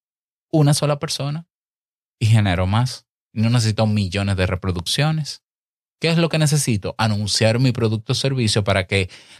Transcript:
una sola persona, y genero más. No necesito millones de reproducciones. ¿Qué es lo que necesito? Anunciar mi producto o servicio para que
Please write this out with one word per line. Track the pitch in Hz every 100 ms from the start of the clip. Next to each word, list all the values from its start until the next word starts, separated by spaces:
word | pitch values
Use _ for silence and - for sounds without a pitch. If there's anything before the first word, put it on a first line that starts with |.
| _ _ _ _ _
una | 156 143
sola | 147 147 147
persona, | 156 - 143 151 - _ _ _ _ _ _ _
y | 107
genero | 113 104 87 92
más. | 110 127 - - _ _
No | - 113
necesito | 120 110 107 110
millones | 107 95 98 98 95
de | 90
reproducciones. | 92 95 87 - - 151 160 143 - _ _ _ _ _ _
¿Qué | 156
es | 165
lo | 165
que | 160
necesito? | 151 151 131 104 90 -
Anunciar | 110 104 104 - 110 117
mi | 131
producto | 113 113 110 -
o |
servicio | 127 135 135 110 110
para | 101 98 92
que | 98 92 - -